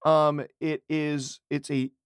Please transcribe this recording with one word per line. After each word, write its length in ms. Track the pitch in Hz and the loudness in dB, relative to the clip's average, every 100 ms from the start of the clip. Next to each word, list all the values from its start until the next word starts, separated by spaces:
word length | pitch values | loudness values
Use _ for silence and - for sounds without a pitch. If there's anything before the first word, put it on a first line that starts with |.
| 151 | 2
Um, 400 | 156 151 147 123 - | 4 4 0 -6 -6
it 240 | 160 151 - | -4 -4 -4
is, 520 | 156 151 147 135 - - | -2 -2 -4 -6 -12 -6
it's 220 | 143 - | -6 -2
a, 200 | 139 131 _ | -4 -4 _